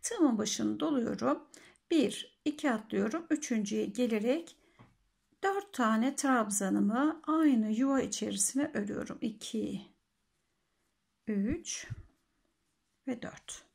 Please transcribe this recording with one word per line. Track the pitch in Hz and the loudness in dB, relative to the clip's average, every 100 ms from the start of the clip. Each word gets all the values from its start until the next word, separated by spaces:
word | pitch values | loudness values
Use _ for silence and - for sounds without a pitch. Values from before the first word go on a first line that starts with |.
Tığımın | - 453 302 220 | -6 2 4 4
başını | 208 - 220 - | -2 -2 -2 0
doluyorum. | 302 277 226 196 233 330 - - - - _ | 0 0 -2 -2 0 -2 -4 -20 -20 -20 _
Bir, | 330 254 - - _ - | 2 2 -2 -14 _ -6
iki | 294 294 | -2 -2
atlıyorum. | 220 - 202 214 320 330 | -2 -2 -2 0 -2 -2
Üçüncüye | 302 - 226 202 214 214 | -2 0 -2 0 -2 -2
gelerek | 202 247 220 226 302 330 - _ _ - _ _ _ _ _ | 0 0 0 2 0 -2 -18 _ _ -20 _ _ _ _ _
dört | 392 392 403 | -2 -2 -4
tane | - 226 220 247 285 | 0 2 4 2 0
trabzanımı | 277 254 208 196 196 202 202 226 302 320 - | 2 2 2 0 0 2 2 4 2 0 0
aynı | 320 311 247 214 | 4 6 6 4
yuva | 220 269 269 | 2 2 2
içerisine | 202 - 214 202 - 269 294 | 0 -2 -4 0 0 0 -2
örüyorum. | 226 208 208 220 - | -2 -4 -6 -8 -6
İki, | 233 214 - 220 202 196 - _ _ _ _ _ _ _ _ _ _ _ _ _ - | -6 -6 -8 -6 -4 -6 -12 _ _ _ _ _ _ _ _ _ _ _ _ _ -4
üç | 202 202 330 330 - - - - _ _ _ _ _ _ _ _ _ - | 0 0 -2 -4 -10 -10 -12 -12 _ _ _ _ _ _ _ _ _ -8
ve | 240 | -6
dört. | - - - - - | -8 -12 -16 -16 -18